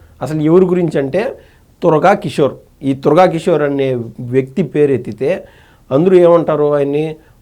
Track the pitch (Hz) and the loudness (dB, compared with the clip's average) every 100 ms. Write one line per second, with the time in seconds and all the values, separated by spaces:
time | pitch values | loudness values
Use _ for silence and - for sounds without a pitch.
0 | - - 131 156 151 180 180 180 170 156 | -20 -12 -8 -4 2 4 4 0 -2 -2
1 | 135 175 254 - - _ _ _ 170 151 | -4 -4 -6 -8 -20 _ _ _ 0 2
2 | 175 202 151 - 135 - _ _ 135 139 | 2 0 -2 -2 -2 -4 _ _ -6 -2
3 | 143 151 180 160 180 156 143 139 135 127 | 0 4 2 0 -2 0 0 -2 -2 -4
4 | 117 120 123 127 131 196 147 151 143 123 | -8 -12 -4 -2 -2 -2 -2 0 0 0
5 | - 104 135 196 - _ _ _ - 135 | -6 -6 -4 -6 -10 _ _ _ -4 0
6 | 185 180 170 170 156 147 147 147 143 147 | 4 4 6 4 2 0 0 0 -2 -2
7 | 156 156 _ _ | -4 -8 _ _